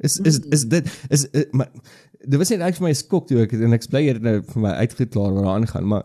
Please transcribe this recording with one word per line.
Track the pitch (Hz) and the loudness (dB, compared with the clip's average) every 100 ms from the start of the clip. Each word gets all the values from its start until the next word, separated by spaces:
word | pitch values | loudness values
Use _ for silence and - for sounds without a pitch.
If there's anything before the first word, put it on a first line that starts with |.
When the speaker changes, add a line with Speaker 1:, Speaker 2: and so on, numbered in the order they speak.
Speaker 1:
Is, | 143 - | -4 0
is, | 185 143 | 2 2
Speaker 2:
Mm. | 147 | 0
Speaker 1:
is | 147 117 | 0 2
dit, | 170 165 - 135 | 0 0 -10 0
is, | 156 139 | 0 2
eh, | 147 151 | -2 0
maar | 131 - - - - _ _ - | -2 -2 -8 -20 -20 _ _ 0
dit | 143 | 0
was | 180 | 2
net | 214 | 0
ek | 170 170 | -2 -2
vir | 175 | 0
my | |
skok | 143 - 185 - | -2 0 -4 2
toe | 123 | 2
ek, | 107 | 2
en | 110 117 | 2 2
ek | 117 - | 2 2
bly | 135 | 0
hier | 151 117 | 0 0
nou | 113 104 | 0 -2
vir | - - | -2 -2
my | 107 | -2
uitgeklaar | 71 113 - 120 104 101 | 0 -2 -2 -4 0 0
wat | 98 | 0
daar | 98 | 0
aangaan, | 95 113 - | 0 -2 -2
maar | 92 104 | -2 -2